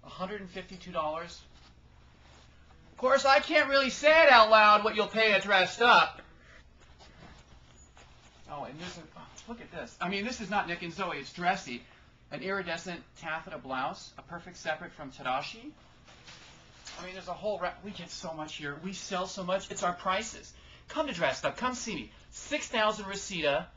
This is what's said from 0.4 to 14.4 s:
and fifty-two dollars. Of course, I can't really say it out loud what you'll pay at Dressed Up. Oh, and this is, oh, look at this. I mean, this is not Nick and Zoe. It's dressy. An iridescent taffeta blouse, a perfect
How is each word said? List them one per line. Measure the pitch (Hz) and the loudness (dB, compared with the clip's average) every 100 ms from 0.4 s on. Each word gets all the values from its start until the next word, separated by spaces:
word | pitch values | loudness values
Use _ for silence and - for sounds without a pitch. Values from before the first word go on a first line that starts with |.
and | 190 | -10
fifty-two | 190 185 185 180 | -14 -14 -16 -8
dollars. | 160 156 160 175 - - - - - - - - - - - - - - - - | -4 -4 -6 -10 -16 -20 -20 -20 -20 -20 -20 -20 -20 -20 -20 -20 -20 -20 -20 -20
Of | - | -2
course, | 254 269 277 | 4 4 6
I | 285 | 4
can't | 285 311 277 | 6 2 4
really | 277 269 | 2 2
say | - 294 311 | 2 6 8
it | 302 | 10
out | 240 214 | 10 10
loud | 220 214 208 | 8 10 8
what | 214 208 | 4 0
you'll | 196 | -2
pay | 220 220 | 2 4
at | 196 | 4
Dressed | 196 196 180 - | 4 2 2 2
Up. | 240 196 156 - - - - - - - - - - - - - - - - - - - - - - - - | 6 8 6 -2 -20 -20 -20 -20 -20 -20 -20 -20 -20 -20 -20 -20 -20 -20 -20 -20 -20 -20 -20 -20 -20 -20 -16
Oh, | 147 | -14
and | 151 147 | -14 -12
this | 180 | -14
is, | 170 156 - | -14 -18 -20
oh, | 147 - - | -20 -20 -16
look | 233 | -16
at | - | -14
this. | 165 120 - | -14 -14 -8
I | 180 | -4
mean, | 196 220 | -4 -6
this | 233 | -8
is | 190 | -4
not | 202 165 | -4 -2
Nick | 170 | -6
and | 175 | -8
Zoe. | 165 185 147 | -6 -6 -6
It's | 139 | -10
dressy. | - 175 190 139 120 - - - _ - | -4 -2 -2 -6 -12 -14 -20 -20 _ -14
An | 147 | -10
iridescent | 180 196 175 165 185 170 - - | -6 -6 -6 -8 -8 -12 -16 -14
taffeta | 165 160 175 156 | -10 -10 -10 -14
blouse, | 131 131 143 190 - - | -8 -4 -4 -8 -16 -20
a | |
perfect | - 170 | -16 -16